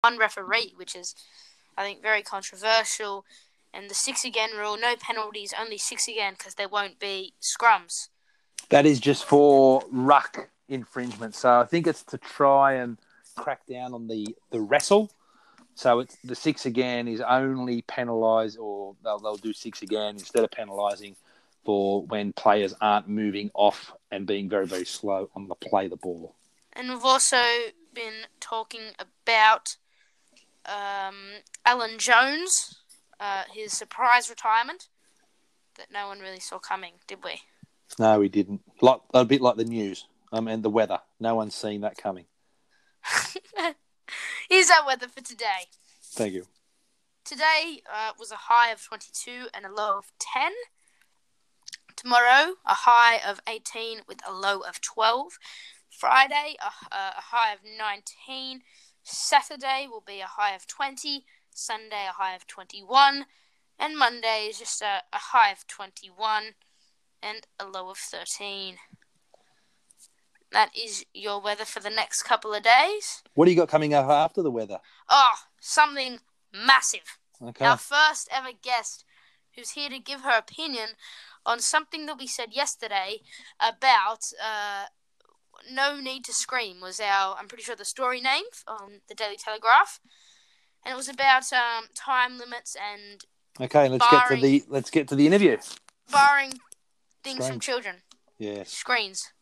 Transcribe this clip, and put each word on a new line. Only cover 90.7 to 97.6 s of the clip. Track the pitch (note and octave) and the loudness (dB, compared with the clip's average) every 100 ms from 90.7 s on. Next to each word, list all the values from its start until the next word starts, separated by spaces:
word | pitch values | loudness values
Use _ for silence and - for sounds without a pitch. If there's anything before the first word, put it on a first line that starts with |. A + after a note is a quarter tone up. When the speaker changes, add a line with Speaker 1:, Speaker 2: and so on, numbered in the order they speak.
| _ | _
Speaker 1:
And | - | -12
it | B3+ | -10
was | C4 | -10
about, | C4 C#4 C4 C4 | 0 4 4 4
um, | B3+ A#3+ A#3 A3+ | -2 -2 -4 -10
time | - - B3+ B3 B3 | -14 -4 0 0 -4
limits | A#3+ A#3+ - | -14 -14 -14
and | - G#3 G#3 G3+ G3+ - _ _ - | -12 -12 -14 -20 -20 -20 _ _ -10
Speaker 2:
Okay, | C3 D3+ C#3 | 0 4 4
let's | B2+ - | 4 6
get | |
to | D3+ D3+ | 6 6
Speaker 1:
barring | C3 | 4
Speaker 2:
the, | C3+ C#3 - | 4 4 2
let's | C3+ - | -6 -2
get | D#3+ C#3 | -2 0
to | |
the | C#3 D3 | 4 6
interview. | G3+ F#3+ A2+ - - _ _ _ | 8 6 4 -6 -20 _ _ _
Speaker 1:
barring | C#4+ C#4+ C#4+ C4+ C4 _ _ _ _ _ _ | 6 6 4 0 -10 _ _ _ _ _ _
things | C#4 C4 | -14 -6
from | C3 C3 | -6 -4